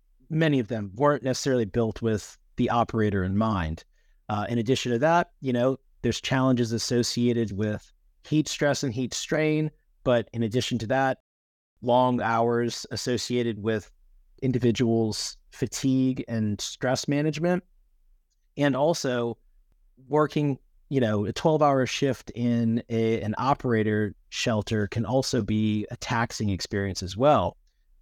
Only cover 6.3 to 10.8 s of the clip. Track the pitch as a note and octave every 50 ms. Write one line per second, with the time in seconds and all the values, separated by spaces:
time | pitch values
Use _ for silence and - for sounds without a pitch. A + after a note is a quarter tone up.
6.3 | C#3 C3 C3 C3 B2+ A#2+ B2 A2 A#2 A2 - - B2+ A#2+ A#2 - - - A#2+ A#2+
7.3 | A#2 A#2 A#2 G2+ G2 F#2+ G#2+ G#2+ G#2+ - - _ _ _ _ _ _ _ _ -
8.3 | D3+ D#3 C#3+ - - - D3+ C#3+ C#3 - - C#3 G#2 B2 C3 A#2 - - - -
9.3 | - D#3 D#3 D#3 D#3 D#3 D#3 D3+ - _ _ _ _ _ _ C#3+ B2 A#2+ G#2+ -
10.3 | - A#2 A#2 A2 G#2 B2+ A2+ - B2+ A2+